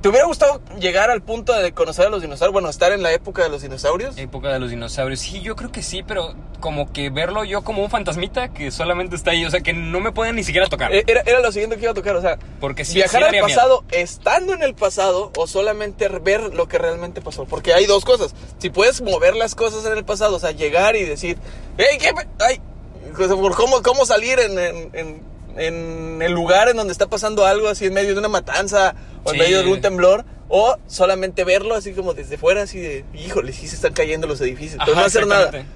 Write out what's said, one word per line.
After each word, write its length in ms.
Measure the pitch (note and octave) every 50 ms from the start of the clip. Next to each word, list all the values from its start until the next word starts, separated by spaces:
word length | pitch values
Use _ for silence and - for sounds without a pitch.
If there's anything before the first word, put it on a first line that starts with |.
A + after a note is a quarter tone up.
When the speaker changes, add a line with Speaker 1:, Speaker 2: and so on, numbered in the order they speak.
Speaker 1:
¿Te 80 | - G3
hubiera 180 | G#3 B3+ D4
gustado 340 | F4 D4+ - D#4 C#4 C#4+ C4+ - - - G#3
llegar 300 | F#3 F#3 F3 F#3+ G#3 A#3+
al 140 | B3 G#3+ -
punto 280 | - A3 A#3 A3+ -
de 200 | A#3+ A3 F#3 F3 E3
conocer 320 | - E3 E3 D3+ F3 F3+
a 40 | G#3
los 120 | G#3+ G3
dinosaurios? 320 | E3 D#3 C#3+ C3+ E3 F#3+ G3
Bueno, 160 | G3 F3+ D#3
estar 220 | D3 - F3 F3+
en 100 | G3+ G3+
la 100 | F3+ E3
época 300 | E3 E3+ - G3+ F#3 F#3+
de 80 | F3 D#3+
los 140 | D3 C#3+ C#3
dinosaurios. 520 | C#3 C3+ B2+ - C#3+ E3 F#3 A#3 C#4 D#3 C3
Speaker 2:
Época 300 | C#3 B2+ C3 C3 B2+ C#3+ C3+
de 60 | C3
los 100 | B2+ A#2+
dinosaurios. 500 | A#2 A#2 A#2 A2+ - - C3 C3 C3+ C3
Sí, 220 | - - F3+ G3
yo 140 | F3 A3 A3
creo 160 | - A3+ A#3
que 100 | - A3+
sí, 220 | - - F#3 F#3+ F#3
pero 320 | - G#3+ F#3+ E3 D#3+ - - - - - -
como 340 | - D#3+ D#3 D3 C#3+ C3+ -
que 160 | D3 C#3+ C#3
verlo 340 | C3 D3 E3 F3 G3 G#3+ G#3+
yo 200 | G3 G3 G3+ G3
como 180 | - A3 G3 G3+
un 60 | G3+
fantasmita 600 | - A3 G3+ F3+ D#3 F3 F3+ - - C4 B3 B3+
que 200 | - - D3+ C3+
solamente 460 | - - E3 E3+ F3 F3 F#3 F3+ F3
está 160 | D#3 - F3
ahí, 140 | E3+ E3 E3
o 40 | D#3+
sea, 120 | D#3 F3+
que 120 | D3 E3+ E3
no 260 | E3+ E3 E3 E3+ F3+
me 100 | G3 A3+
pueden 240 | A3 G#3+ A3+ A3+ A#3
ni 80 | A3+ F#3+
siquiera 240 | - D3 F3 F#3+
tocar. 260 | F#3 - D#3 C3 - F#3+
Speaker 1:
Eh, 120 | G3 G#3+
era, 140 | - A3+ A#3+
era 180 | - A3+ A#3+ B3+
lo 120 | B3 A#3
siguiente 260 | G3 G3+ G#3+ A3 A3+
que 60 | G3+ A3
iba 80 | A3+
a 40 | A3
tocar, 200 | G3+ F3+ G3+ G3
o 60 | F3
sea, 160 | F#3 F3+ D#3 - - - - -
Speaker 2:
Porque 260 | - C#3 C3+ - -
sí, 100 | - E3+
Speaker 1:
viajar 140 | F#3+ F#3+ F#3
Speaker 2:
sí 80 | G#3
Speaker 1:
al 60 | A#3+ D4+
Speaker 2:
daría 200 | G#3+ G3+ G3+ G3+
miedo. 120 | G3+ A#3
Speaker 1:
pasado 260 | B3 B3 C4 C4 B3+ - -
estando 640 | - - F3 E3+ - - - - B3 F4 F#4 F#4 F#4+
en 80 | E4+
el 140 | D#4 C4+ -
pasado 560 | - G#3 F#3+ - - F#3+ G3 F3+ F#3 G#3 G3 -
o 100 | D3 E3
solamente 600 | D#3+ - F#3+ G3 G#3+ G#3 G#3 G#3+ G3+ G3 - G#3+
ver 460 | G3 G3 F3+ D#3 F#3+ G3 G#3+ A3+ G3+ D#3+
lo 140 | E3 E3+
que 100 | D#3+ -
realmente 420 | E3 E3+ E3 E3 E3+ F3 E3+ - -
pasó. 240 | - D#3+ - - C3+
Porque 280 | - D#3+ D#3 - F3+ E3
hay 140 | F3+ G3
dos 180 | G3+ G3+ G3 -
cosas. 300 | - B3+ A#3 F#3+ D3 - - - - - -
Si 100 | - F3+
puedes 320 | - F3+ G#3 A#3+ C4 B3+
mover 340 | B3 G3+ F#3 D#3+ D#3+ F3+ G#3
las 200 | A3+ A3+ A3 -
cosas 300 | - A3+ A3 G#3+ A3 G#3+
en 100 | A3 A3
el 80 | G#3+ G#3
pasado, 300 | - G#3 F#3+ G#3+ G#3 F#3+
o 40 | E3+
sea, 120 | F3+ E3
llegar 440 | D3+ D3 D#3 D3 D3 E3+ F#3+ G#3+ A3+
y 80 | G#3+ F#3+
decir, 360 | E3 D3 - - F3 F3 - - - - - - - - -
"Hey, 180 | G#3 C#4 D4+ C4+
¿qué 140 | D4 E4 -
pe-? 140 | F4 D#4 - - - G#3
Ay", 160 | A#3+ C4 - - - - - - - - - - -
o 60 | D#3 E3 F#3+
sea, 80 | F3+ G3
por 200 | F#3+ F#3+ G3 F3
cómo, 260 | - A3+ C4 C4 B3
cómo 240 | G3 A#3+ B3 C#4 C4
salir 340 | - A3+ G#3+ A3 B3 C4 B3+
en, 200 | A#3+ G#3 G3 F#3
en, 320 | F3 F3 E3 E3 E3 - -
en, 300 | D#3+ E3 D#3 D#3 D#3 - - - - - - -
en 640 | - D#3+ D#3+ E3 E3 E3 E3 E3 E3 D#3+ D#3+ D#3+ D#3+
el 100 | E3 F3
lugar 380 | F3 E3+ E3+ E3 F#3 G3 A3 B3
en 80 | A#3+
donde 140 | A3+ G#3+ G3
está 160 | F3 - G3+
pasando 360 | G3 A3 G3+ G#3 G#3+ G#3+ G#3 G3
algo, 220 | F#3+ G3 G#3 A3 G#3
así 160 | G3+ - G#3
en 80 | F#3+ F#3+
medio 200 | G3 G3 G3+ G3
de 60 | G3
una 80 | G#3
matanza 680 | G#3 G#3 F3+ - - C#3 E3 G3 G3 G3+ G3+ F#3+ - - - - - - - -
o 60 | -
en 60 | D#3
Speaker 2:
Sí. 20 | F3+
Speaker 1:
medio 240 | E3 F3 F#3+ F#3+ F#3
de 80 | F#3
un 100 | F#3+ F#3+
temblor, 420 | - G3+ F#3 F3+ F3 F3+ G3 G#3+ A#3+ - - - - -
o 260 | D#3 F#3+ G#3+ A#3+ C4 - -
solamente 580 | - - - F#3 F#3 F#3+ F#3+ F#3+ F#3 F3+ F#3+ F3+
verlo 280 | F3 F#3 G3 F#3+ A3 A3+
así 200 | G#3+ - G3 F#3
como 200 | F#3+ F#3 F3+ D#3+
desde 240 | D3+ C#3+ - C#3+
fuera, 240 | C#3+ D3+ - - G#3 G3+
así 160 | F#3+ - F#3+
de, 260 | F3 D#3+ C#3+ C3+ C#3 - -
"Híjole, 380 | - D#3 F#3 - - - C3 -
sí 140 | - -
se 80 | - -
están 180 | - - D#3+ D3
cayendo 340 | - D#3+ D3+ D#3 D#3 D#3+
los 120 | D#3 D3 C3
edificios", 360 | C3+ B2+ B2+ B2+ D3 D#3 D#3 C#3+ D3
pero 60 | C#3+
Speaker 2:
Ajá, 100 | D3+ E3+
Speaker 1:
no 60 | G3
hacer 180 | G3 G3 A3+ G#3+
nada. 200 | G3+ G3+ G3+ F#3
Speaker 2:
exactamente. 280 | D3 D3 C#3 C3+ C#3 -